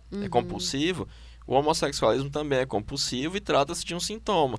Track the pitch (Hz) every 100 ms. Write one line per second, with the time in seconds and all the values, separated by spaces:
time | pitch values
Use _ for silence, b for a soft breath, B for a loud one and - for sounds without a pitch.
0 | - 202 202 120 117 101 90 135 165 165
1 | 95 b b b - 127 151 160 147 143
2 | 117 123 139 147 151 131 123 107 107 135
3 | - 123 151 196 202 143 143 170 - 170
4 | 170 220 - 185 135